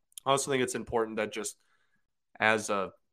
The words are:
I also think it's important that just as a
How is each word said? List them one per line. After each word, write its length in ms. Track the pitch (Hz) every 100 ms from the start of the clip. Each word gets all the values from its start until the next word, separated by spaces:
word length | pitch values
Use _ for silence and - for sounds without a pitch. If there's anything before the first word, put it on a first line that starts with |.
| _ - -
I 40 |
also 200 | 139 143
think 120 | 135
it's 120 | 123
important 420 | 123 104 117 110 110
that 160 | 107
just 240 | 107 104 - _ _ _ _ _ _ _ -
as 300 | 107 110 104
a 200 | 101 92 - _